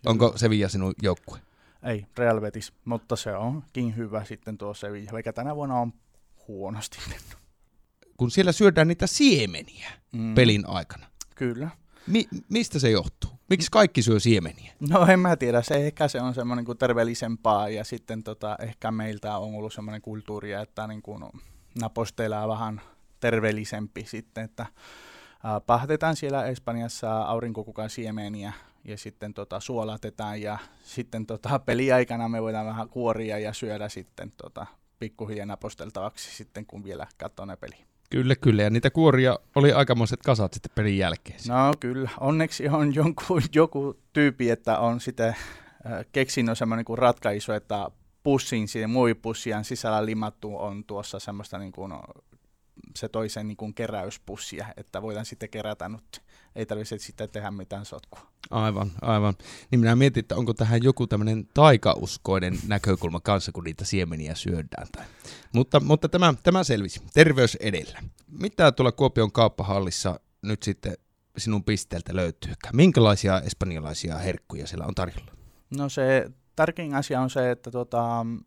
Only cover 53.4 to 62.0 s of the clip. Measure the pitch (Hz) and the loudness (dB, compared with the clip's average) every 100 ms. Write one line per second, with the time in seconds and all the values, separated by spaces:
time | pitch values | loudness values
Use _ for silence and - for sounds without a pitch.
53.4 | 107 104 107 - 113 107 92 - - 101 | -10 -8 -12 -8 -6 -6 -8 -12 -16 -14
54.4 | - - 107 - 101 92 107 104 110 113 | -12 -12 -14 -14 -12 -10 -8 -8 -10 -12
55.4 | 110 113 107 104 87 113 _ - _ _ | -12 -10 -8 -8 -10 -12 _ -20 _ _
56.4 | _ - 110 107 107 104 - - 107 107 | _ -10 -8 -6 -8 -10 -12 -12 -10 -8
57.4 | 104 101 92 98 104 71 - - - _ | -8 -10 -10 -10 -10 -16 -18 -20 -20 _
58.4 | - 113 110 98 101 90 - 110 104 95 | -8 -2 -2 -2 -4 -4 0 2 2 0
59.4 | - - - 127 113 117 139 123 - 90 | -8 -20 0 4 6 6 6 4 -2 -2
60.4 | 117 113 113 117 123 131 117 104 110 110 | -2 0 2 4 4 2 0 0 0 -2
61.4 | - - 151 117 107 65 | -2 8 8 8 4 0